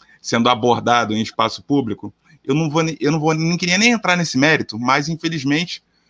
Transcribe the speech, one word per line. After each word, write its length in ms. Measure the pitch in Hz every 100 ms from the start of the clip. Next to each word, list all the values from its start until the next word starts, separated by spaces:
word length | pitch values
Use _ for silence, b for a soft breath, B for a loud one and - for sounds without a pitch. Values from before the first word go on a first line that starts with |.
| b b
sendo 280 | - 120 120
abordado 640 | 123 123 113 110 120 110
em 80 | 110
espaço 400 | 110 - 110 -
público. 500 | - 143 113 101 104 - b 151
Eu 120 | - 147
não 140 | 160
vou 120 | 156
ne-, 160 | 160 -
eu 120 | 143
não 80 | 160
vou, 140 | 156 156
nem 220 | 165 175
queria 200 | 175 185
nem 140 | 226
entrar 240 | 233 180 175
nesse 220 | 160 127
mérito, 420 | 147 147 107 107
mas 280 | 123 139 147
infelizmente 760 | 160 165 165 135 147 175 - _ _ _